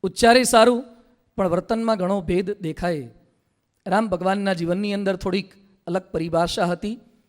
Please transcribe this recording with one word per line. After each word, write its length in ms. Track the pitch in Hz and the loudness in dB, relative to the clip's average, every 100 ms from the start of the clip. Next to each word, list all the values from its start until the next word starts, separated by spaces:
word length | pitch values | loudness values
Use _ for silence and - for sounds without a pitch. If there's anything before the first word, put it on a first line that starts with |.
ઉચ્ચારે 400 | 190 - 233 247 | -6 2 6 6
સારું, 400 | 247 233 233 240 277 - _ _ _ - | 6 6 6 4 -4 -20 _ _ _ -4
પણ 120 | 190 | 0
વર્તનમાં 500 | 175 180 226 226 220 | 0 -2 -4 0 0
ઘણો 240 | 180 202 | 0 -2
ભેદ 400 | 165 180 190 208 | 0 -2 -2 -6
દેખાય. 480 | 165 156 175 160 120 - _ _ _ _ _ _ - | -8 -4 -4 -4 -8 -18 _ _ _ _ _ _ -2
રામ 200 | 190 226 | -2 0
ભગવાનના 460 | 180 180 196 196 | -2 -2 0 -2
જીવનની 400 | 180 170 175 202 | -2 -2 -2 -2
અંદર 220 | 202 196 185 | -2 -2 -4
થોડીક 380 | 190 196 - - _ _ - | -2 -4 -6 -18 _ _ -6
અલગ 140 | 180 | -6
પરિભાષા 640 | 185 165 165 165 170 - 175 | -4 -8 -2 0 0 0 -2
હતી. 340 | 175 208 233 - _ | -2 -6 -10 -16 _